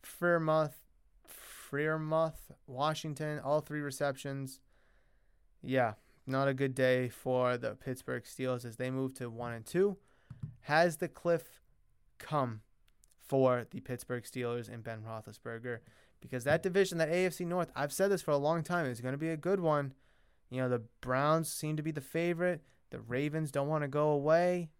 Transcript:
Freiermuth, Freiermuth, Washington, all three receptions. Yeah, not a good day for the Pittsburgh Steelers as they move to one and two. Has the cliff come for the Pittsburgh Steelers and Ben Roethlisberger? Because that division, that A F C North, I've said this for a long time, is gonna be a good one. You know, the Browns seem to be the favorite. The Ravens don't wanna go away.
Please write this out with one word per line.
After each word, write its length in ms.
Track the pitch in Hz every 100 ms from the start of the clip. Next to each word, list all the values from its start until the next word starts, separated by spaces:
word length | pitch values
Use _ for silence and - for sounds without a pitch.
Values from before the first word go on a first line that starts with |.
Freiermuth, 720 | - - 175 170 160 156 156 - _ _ _ _ -
Freiermuth, 1200 | - - - - 139 156 160 156 160 160 156 - - -
Washington, 720 | 127 151 156 160 143 151 151
all 200 | 135 151
three 200 | 151 151
receptions. 800 | 143 135 143 135 143 139 135 - _ _ _ _ _ _ _ _ _ _
Yeah, 320 | 127 131 120 104 _ _ -
not 220 | 135 139
a 60 |
good 200 | 135 139
day 340 | 131 127 127 123
for 500 | - - 127 123 123
the 160 | 120
Pittsburgh 480 | 107 - 170 - 123
Steelers 420 | - - 131 123
as 120 | 123 113
they 140 | 127
move 240 | 131 135
to 140 | 135 123
one 240 | 113 120
and 140 | 117 113
two. 320 | 170 202 190 _ _ _ - - -
Has 380 | - 151 175 156
the 100 | 175
cliff 520 | - 170 165 - - _ _ _ _ _ _
come 440 | - 151 127 110 _ _ _ _ _ _
for 460 | - 135 131 123 120
the 120 | -
Pittsburgh 420 | - 123 - 123
Steelers 500 | 110 131 120 120 110
and 120 | 117
Ben 180 | 110 113
Roethlisberger? 760 | 110 113 110 110 120 117 123 117 - - _ _
Because 240 | 123 127
that 180 | 123 160
division, 340 | 185 180 190 170
that 140 | 156
A 160 | 175 185
F 80 |
C 100 | 170
North, 260 | 175 180 165 -
I've 160 | 143
said 180 | - 196
this 120 | 196
for 80 | -
a 80 | 143
long 240 | 143 165
time, 240 | 156 175 143
is 160 | 117
gonna 160 | 127 139
be 100 | 160
a 80 | 160
good 240 | 165 196
one. 320 | 165 147 139 - _ _ _ _ _
You 140 | 127
know, 80 | 127
the 140 | 123 110 _
Browns 480 | 123 127 147 160 156
seem 260 | - 151 156
to 60 |
be 80 | 151
the 100 | 156
favorite. 640 | 135 165 170 170 180 165 - _ _
The 120 | 123
Ravens 500 | 113 123 147 156 156
don't 180 | 139 139
wanna 200 | 156 143
go 200 | 147 151
away. 600 | 147 143 165 180 180 165